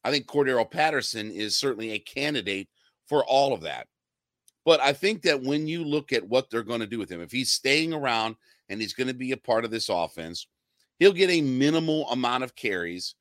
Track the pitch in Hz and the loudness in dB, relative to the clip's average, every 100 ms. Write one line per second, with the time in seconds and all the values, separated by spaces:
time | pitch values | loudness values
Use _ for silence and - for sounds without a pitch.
0 | 120 143 120 147 135 123 113 - 156 143 | 0 -2 0 0 2 2 0 0 2 0
1 | - 113 107 92 107 - 139 110 113 107 | -2 -6 -8 -6 -4 -2 -2 -4 -6 -6
2 | - 135 147 143 98 98 95 _ _ _ | -8 -4 -2 -2 -2 -4 -6 _ _ _
3 | _ 147 120 135 139 107 80 64 - _ | _ 0 4 4 4 0 -6 -10 -12 _
4 | _ _ _ _ _ _ 165 156 135 143 | _ _ _ _ _ _ 4 6 6 2
5 | 196 208 175 143 131 151 156 170 151 147 | -2 2 2 2 0 0 0 -4 -2 -2
6 | 143 120 101 123 131 113 107 117 104 113 | 0 -4 2 0 2 -6 -4 -6 -4 -6
7 | 95 85 85 127 123 - 135 151 160 156 | -6 -10 -6 -4 -2 0 2 2 0 -2
8 | 135 113 110 110 _ _ _ 101 107 - | 0 0 -2 -6 _ _ _ -8 -6 -4
9 | 127 127 127 131 - 113 117 113 - 90 | -4 -4 -6 -6 0 0 0 -4 -2 -2
10 | 82 - 82 85 - _ _ _ _ _ | -2 -6 -12 -12 -14 _ _ _ _ _
11 | 185 180 190 170 143 127 143 160 160 156 | 4 6 2 2 2 2 2 2 2 -2
12 | - 123 120 127 127 - 113 92 85 90 | -2 -2 0 -2 -4 -6 -4 -4 -4 -8
13 | - - | -10 -14